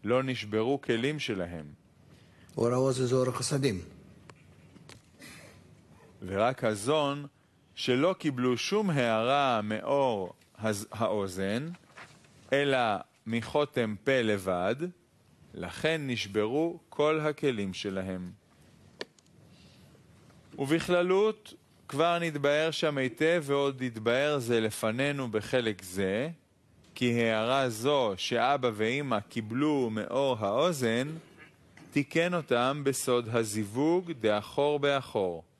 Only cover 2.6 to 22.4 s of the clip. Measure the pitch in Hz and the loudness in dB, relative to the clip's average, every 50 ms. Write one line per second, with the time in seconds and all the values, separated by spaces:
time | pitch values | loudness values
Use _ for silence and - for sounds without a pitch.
2.6 | 113 120 123 127 131 135 127 127 131 120 131 131 127 127 123 - 131 - 151 139 | 0 2 2 2 2 2 2 0 0 2 2 2 2 0 -2 -4 -4 -2 0 0
3.6 | 135 135 101 90 87 - - - - - - - - - - _ - - - - | 0 0 0 -2 -8 -12 -18 -20 -20 -20 -20 -20 -20 -20 -20 _ -20 -20 -20 -20
4.6 | - - - - - - - - _ - _ - - - - - - - - - | -20 -20 -20 -20 -20 -20 -20 -20 _ -20 _ -20 -20 -20 -20 -20 -20 -20 -20 -20
5.6 | - - - - - - - - - - - - 98 90 98 98 107 123 131 - | -20 -20 -20 -20 -20 -20 -20 -20 -20 -20 -20 -14 -10 -4 0 2 2 2 2 0
6.6 | 127 113 107 101 101 127 151 156 147 139 143 147 143 143 _ _ _ _ _ _ | 0 0 0 0 0 0 2 2 2 0 -2 -4 -8 -14 _ _ _ _ _ _
7.6 | _ _ - - - - 123 127 147 180 190 - - 151 135 123 123 127 123 117 | _ _ -12 -6 0 0 2 4 4 2 0 0 -2 -2 0 2 2 2 2 0
8.6 | - - 196 214 214 190 156 139 123 117 110 110 113 123 139 143 139 131 120 110 | 0 0 0 0 0 2 2 2 2 2 2 2 2 2 2 2 4 2 2 0
9.6 | 104 104 107 110 - - 139 143 135 127 113 101 92 87 - _ _ _ _ - | 0 -2 -4 -4 -2 0 0 2 2 2 0 -2 -4 -8 -10 _ _ _ _ -4
10.6 | 107 110 104 95 98 - - 101 113 95 104 104 98 95 90 95 95 98 104 120 | -2 -2 -2 -2 -6 -10 -4 -2 0 0 0 -2 -2 -4 -4 -4 -2 -2 -2 -2
11.6 | 147 165 175 - - - - - - - - - - - - - - - 135 139 | -4 -6 -10 -14 -18 -20 -20 -20 -20 -20 -20 -20 -20 -20 -20 -20 -4 0 0 2
12.6 | 143 139 135 127 120 110 101 90 - _ _ _ _ 110 113 117 113 - - 147 | 2 2 2 2 2 2 0 -2 -4 _ _ _ _ -4 -4 -4 -4 0 0 0
13.6 | 147 143 - 131 117 107 104 95 - 139 135 131 117 110 104 98 92 95 90 87 | 0 2 0 -2 0 0 -4 -4 0 2 2 4 4 2 0 0 0 -2 0 0
14.6 | 90 101 120 139 170 180 175 _ _ _ _ _ _ _ - _ - - - - | 0 0 -2 -2 -4 -8 -8 _ _ _ _ _ _ _ -20 _ -20 -18 -12 -10
15.6 | 87 90 - - - 156 165 160 143 135 120 107 - 98 98 107 104 110 127 151 | -10 -10 -8 -2 0 0 0 0 -2 -4 -4 -4 -4 -2 0 0 0 2 2 0
16.6 | 165 170 175 170 - _ - - 147 151 156 156 151 151 143 - - 139 123 104 | 0 0 -4 -8 -16 _ -2 0 2 2 2 2 0 -2 -2 0 0 0 0 0
17.6 | 101 95 92 - - 101 95 95 92 95 92 92 90 90 92 _ _ _ _ _ | -4 -4 -6 -6 -6 -4 -4 -4 -4 -6 -6 -8 -8 -12 -14 _ _ _ _ _
18.6 | - - - - - - - - - _ _ _ _ _ - - - - - - | -20 -20 -20 -20 -20 -20 -16 -16 -16 _ _ _ _ _ -20 -20 -20 -20 -20 -20
19.6 | - - - - - - - - - - - - - - - - - - - - | -20 -20 -20 -20 -20 -20 -20 -20 -20 -20 -20 -20 -20 -20 -20 -20 -20 -20 -6 -6
20.6 | 139 135 156 165 - - 180 175 180 180 190 190 214 220 214 - - - - - | 0 2 2 0 2 2 2 2 4 4 4 4 4 2 0 -4 -14 -20 -20 -20
21.6 | _ _ _ _ - - - 139 160 170 170 170 170 165 147 147 | _ _ _ _ -14 -8 0 2 2 4 4 2 0 -2 -2 0